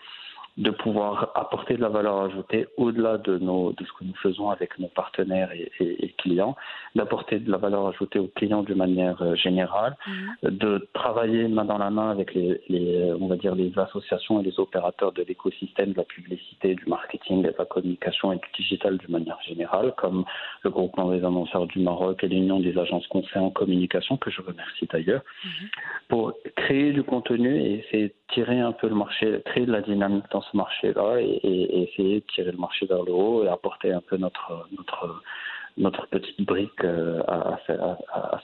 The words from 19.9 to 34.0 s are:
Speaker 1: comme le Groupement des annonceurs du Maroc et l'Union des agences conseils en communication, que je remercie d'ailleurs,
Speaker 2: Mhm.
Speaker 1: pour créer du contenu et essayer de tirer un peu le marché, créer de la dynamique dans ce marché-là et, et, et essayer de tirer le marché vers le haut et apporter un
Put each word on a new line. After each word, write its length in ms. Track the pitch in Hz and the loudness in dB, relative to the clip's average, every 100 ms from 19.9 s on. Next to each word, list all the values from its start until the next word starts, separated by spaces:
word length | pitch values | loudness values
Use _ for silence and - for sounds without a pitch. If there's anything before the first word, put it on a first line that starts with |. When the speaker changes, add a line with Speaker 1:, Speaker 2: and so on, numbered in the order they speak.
| - | 0
Speaker 1:
comme 260 | 95 92 87 - - - | 0 0 -2 -6 -12 -4
le 60 | 98 | -2
Groupement 420 | - 90 - 90 | 0 0 0 2
des 140 | 92 90 | 2 2
annonceurs 420 | 90 80 95 87 | 0 0 -2 0
du 120 | 95 | 2
Maroc 440 | 90 87 92 92 | 2 2 0 0
et 60 | 92 | 2
l'Union 320 | 95 95 95 | 4 4 4
des 160 | 87 87 | 2 2
agences 300 | 85 87 - | 0 -2 -2
conseils 340 | 95 - 98 | -4 -2 0
en 80 | 95 | 0
communication, 640 | 95 98 90 90 92 - - | 0 2 2 2 0 0 -2
que 160 | - | -4
je 100 | - | -6
remercie 460 | 92 85 - - 82 | -10 -10 -10 -8 -4
d'ailleurs, 320 | 82 82 135 - - | 0 2 0 -2 -14
Speaker 2:
Mhm. 240 | 190 170 208 - - - - | -12 -10 -10 -10 -10 -10 -2
Speaker 1:
pour 240 | 117 110 - - - | 0 0 -4 -8 -2
créer 380 | - 139 147 | 2 4 4
du 100 | 143 | 2
contenu 540 | 135 127 - 117 123 151 | 2 0 2 2 4 4
et 220 | 120 104 | 2 0
essayer 260 | - 107 104 | 0 0 0
de 80 | - - | -4 -4
tirer 280 | - 117 123 | 0 2 2
un 100 | 120 | 2
peu 160 | 120 113 | 0 0
le 80 | 104 | 2
marché, 460 | 101 - 110 104 | 0 0 0 0
créer 220 | - 127 123 | 0 0 2
de 60 | |
la 80 | 110 | 2
dynamique 420 | 101 101 98 101 - | 2 2 2 2 0
dans 100 | 101 | -4
ce 160 | - 98 | 0 0
marché-là 600 | - - 98 101 101 123 | 0 0 0 2 2 2
et, 40 | 104 | 2
et, 360 | - 98 92 | 2 2 2
et 260 | 90 92 87 | 2 2 0
essayer 300 | - 95 104 | 2 2 2
de 60 | - - | -2 -4
tirer 160 | 90 | -2
le 60 | 90 | -2
marché 280 | 90 - 95 | -4 -4 0
vers 160 | 90 | 0
le 100 | 90 | 2
haut 320 | 90 104 117 | 2 4 4
et 40 | 98 | 2
apporter 440 | 87 - - 95 | 0 -4 -2 0
un 100 | 90 | 0